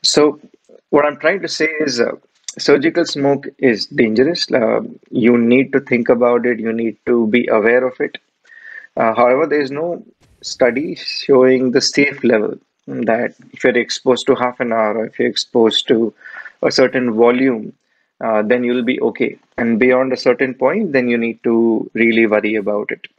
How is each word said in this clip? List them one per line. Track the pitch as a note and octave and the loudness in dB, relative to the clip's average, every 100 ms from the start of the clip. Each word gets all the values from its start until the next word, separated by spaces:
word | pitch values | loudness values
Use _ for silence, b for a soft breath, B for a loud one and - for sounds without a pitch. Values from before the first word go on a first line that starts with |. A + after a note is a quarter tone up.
So | - - D3 C#3+ - _ _ - _ | 0 2 2 0 -20 _ _ -20 _
what | C#3+ | 0
I'm | D3 C#3 | 0 -2
trying | D#3 F#3+ | -2 -2
to | E3 | -6
say | - D#3 D3+ | -4 -4 -2
is, | D3+ A#2+ | -4 -2
uh, | A#2 - _ _ - - | -2 -4 _ _ -20 -6
surgical | - C#3 D#3 E3+ D#3+ | 2 2 2 -2 -4
smoke | D3 C#3 C#3 - _ | -2 -2 -2 -4 _
is | C3 G#2 - | 0 0 -4
dangerous. | C#3+ A#2 A2 C3+ F3 - | -2 0 2 0 0 -2
Uh, | B2+ A2 A2+ A2+ - _ | 0 0 -2 -4 -16 _
you | - A#2 A#2+ | 0 2 4
need | A#2 B2+ C3+ | 4 2 2
to | C3+ | -2
think | C3+ A#2+ A#2 | 0 -2 0
about | A#2+ A#2+ A#2+ A#2+ | 2 2 2 0
it. | A2+ | -2
You | A2+ | -4
need | A2+ A2+ G#2 - | -4 -4 -6 -2
to | A#2+ A2 | 0 2
be | A#2+ - | 0 2
aware | A2+ G#2+ B2 | 2 4 2
of | B2+ - | 0 -4
it. | D3 - _ _ B B B B B - | -8 -8 _ _ B B B B B -2
Uh, | A#2 | -2
however, | A2 B2 C3 D#3+ | 2 2 2 0
there | D3 | -2
is | C3+ | -2
no | C#3+ E3+ E3+ - _ _ _ | -6 -6 -8 -14 _ _ _
study | - - B2 A#2+ E3 | -16 0 0 0 -6
showing | F3 - - - C3+ B2+ C3 B2+ | -10 -10 -10 2 4 6 4 2
the | B2+ | 0
safe | - - C#3+ C#3 | 0 0 -2 0
level | A#2 G#2+ G#2 - _ _ - | 0 0 -2 -8 _ _ -12
that | C3 A#2 - A#2 _ - | -6 -2 -2 -2 _ -20
if | - | -2
you're | C3 A#2+ | 0 0
exposed | A2+ - C3 A#2+ - | -2 -4 -2 0 0
to | |
half | A#2+ B2 B2 | 0 0 -4
an | B2 | -4
hour | A2+ A2 A2 | 0 0 -2
or | A2 | -6
if | - | -2
you're | B2 | -4
exposed | - - B2 A2+ G#2 - | -2 -4 2 2 0 0
to | A#2 A2+ B B B B B | 0 0 B B B B B
a | - | -2
certain | - B2+ C3 B2 | 2 2 2 -2
volume, | A2 A#2+ B2 C3+ A#2 A2 _ _ _ _ _ | 2 2 4 0 -2 -8 _ _ _ _ _
uh, | A#2 A2 | -2 -2
then | G#2+ B2 | 0 0
you'll | A#2+ B2 | 0 -2
be | A#2+ B2+ | -2 -2
okay. | A#2+ - A#2 - _ - | -2 -2 -6 -6 _ -6
And | A#2 A2 | -2 2
beyond | B2+ B2+ C3 | 2 2 0
a | B2+ | 0
certain | - B2 C3 | 0 0 -2
point, | A#2+ C3 F#3+ G3+ | 0 -2 0 -2
then | C3+ B2 | -2 0
you | A#2+ | -2
need | A#2 A2+ | -2 -4
to | B2 A#2 A2+ A2+ - | 0 2 2 0 -4
really | A2 A#2 A2+ A2+ | 0 2 2 2
worry | G#2+ G#2+ A2 | 2 0 -4
about | G2+ G#2 G#2 | -4 -4 -6
it. | - - | -10 -14